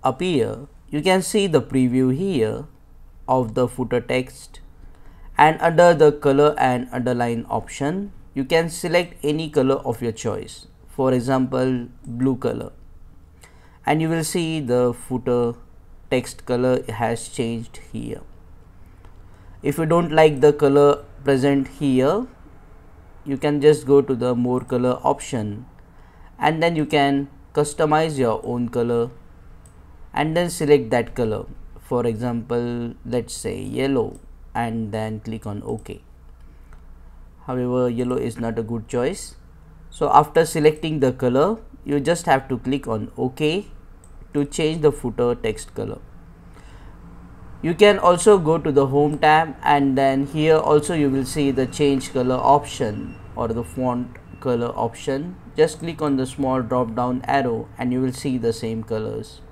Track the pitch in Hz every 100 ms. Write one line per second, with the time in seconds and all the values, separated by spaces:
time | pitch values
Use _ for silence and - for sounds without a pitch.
0 | 131 127 180 156 110 110 143 - - 147
1 | 151 185 180 220 196 151 113 131 127 127
2 | 131 131 196 165 110 113 151 - - -
3 | - - - 131 117 110 123 - 120 123
4 | 117 127 127 - - - - - - -
5 | - - - - 147 156 160 165 175 160
6 | 151 147 147 139 147 147 131 123 127 127
7 | 123 123 120 117 117 113 - - 143 185
8 | 202 - - - 131 165 165 160 175 175
9 | 170 - 147 151 160 151 131 135 127 113
10 | 120 110 117 98 101 - - - - -
11 | 131 127 120 131 127 131 131 127 120 -
12 | - 120 131 127 123 117 - - - -
13 | - - - - - - - - - 151
14 | 160 165 156 185 160 160 135 123 123 120
15 | - 127 110 123 120 117 - - - -
16 | - 127 127 - - 123 127 127 - 107
17 | 117 117 - - 117 117 113 - - 110
18 | 117 101 - - - - - - - -
19 | - - - - - - - 143 160 170
20 | 170 156 156 143 147 147 143 139 143 143
21 | - - - 135 139 139 135 - 143 131
22 | 131 190 254 - - - - - - -
23 | - - - 135 151 147 147 147 127 143
24 | 135 127 123 123 123 127 123 123 123 123
25 | 131 135 - 123 107 104 123 - - -
26 | - - - - 151 160 165 170 147 151
27 | 139 139 139 - - - 147 - 160 151
28 | 160 143 123 107 - 120 120 120 117 117
29 | 120 - - - - - - - - -
30 | - - 151 160 175 170 151 143 113 123
31 | 117 - 117 104 - - - - - 123
32 | 117 110 123 117 113 120 120 120 120 -
33 | 120 123 120 - - 95 101 117 135 135
34 | 107 - - - - - 117 113 110 107
35 | 110 110 117 113 107 101 104 117 - -
36 | - - - - - - - - - -
37 | - - - - - 127 123 127 123 117
38 | 123 127 123 113 117 113 110 117 110 123
39 | 123 196 - - - - - - - -
40 | 147 143 151 - 165 165 151 156 165 156
41 | 131 127 127 127 165 226 - - - 143
42 | 139 170 170 135 131 123 123 139 - 110
43 | 107 - 127 131 151 175 208 - - -
44 | - - - 147 143 - 156 160 151 143
45 | 127 110 120 120 113 110 - - 104 107
46 | - - - - - - - - - -
47 | - - - - - - 156 170 208 202
48 | 175 180 220 202 151 165 160 143 139 139
49 | 147 147 156 156 160 135 - 147 139 135
50 | 135 135 139 156 156 156 147 151 147 170
51 | 143 135 131 156 139 131 127 - 147 135
52 | 127 135 127 127 - 143 143 - 120 107
53 | 113 - - - 117 113 117 - 127 123
54 | 123 - - - 131 120 117 - 113 -
55 | - 135 170 185 - - 160 - 165 160
56 | 151 135 131 - 135 131 113 127 120 113
57 | 123 127 - 139 127 113 113 - 123 123
58 | 131 127 147 127 113 113 117 113 110 110
59 | 110 110 110 - -